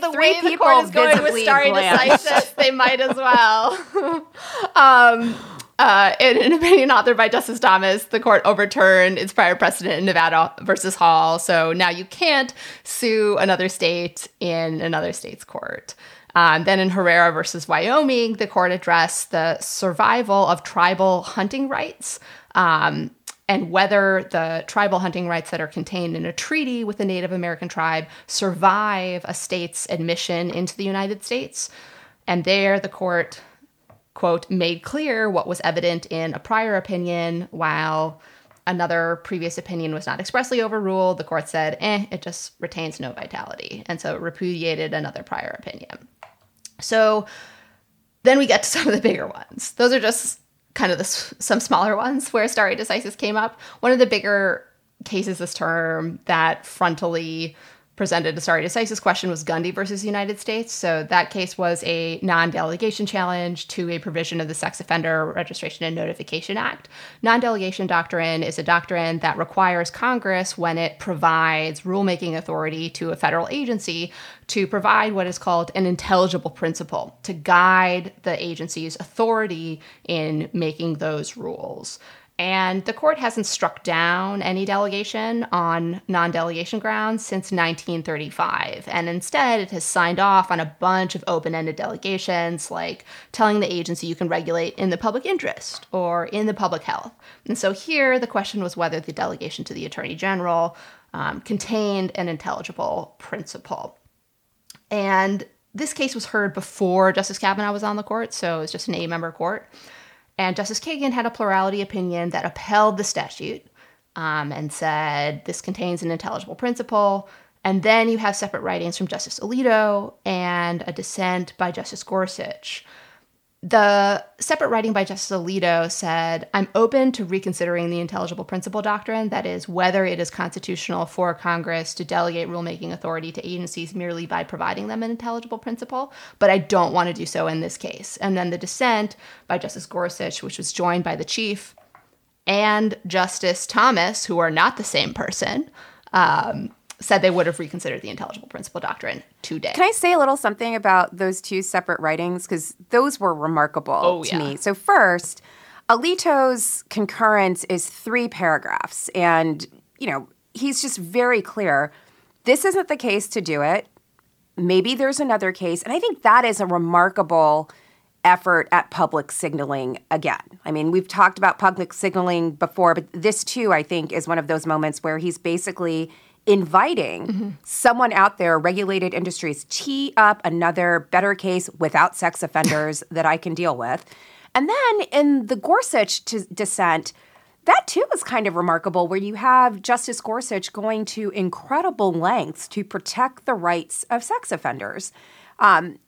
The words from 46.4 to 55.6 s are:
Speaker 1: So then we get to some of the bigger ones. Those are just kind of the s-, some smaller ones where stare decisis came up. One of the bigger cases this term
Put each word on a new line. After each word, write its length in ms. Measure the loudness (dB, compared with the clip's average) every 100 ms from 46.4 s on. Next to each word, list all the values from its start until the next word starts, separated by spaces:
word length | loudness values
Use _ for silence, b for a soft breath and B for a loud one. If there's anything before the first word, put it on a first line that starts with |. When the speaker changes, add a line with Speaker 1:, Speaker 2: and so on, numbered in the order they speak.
| _ _ -20 -14
Speaker 1:
So 460 | 0 4 4 4 -2 B B B B B _ _ _ _
then 160 | 4 4
we 80 | 4
get 160 | 2
to 80 | 2
some 160 | -2 0
of 80 |
the 60 | 2
bigger 260 | 2 0 -4
ones. 460 | -12 -16 -14 -10
Those 200 | 0 2
are 80 | 4
just 380 | 2 0 -4 -10 _ _ _
kind 160 | -2 0
of 60 | 0
the 80 |
s-, 300 | -4 -6 -8 -8
some 220 | -2 -2
smaller 340 | 2 2 2 0
ones 360 | 0 -2 -2
where 160 | 0 0
stare 260 | 2 0
decisis 400 | 0 -2 -4 -4
came 220 | -6 -2 -2
up. 240 | -2 -6 B B
One 120 | 2
of 60 | 4
the 80 | 4
bigger 580 | 4 2 2 2 -2 -8 _ _ _
cases 320 | -6 -4 -4 -6
this 160 | -8
term 640 | -4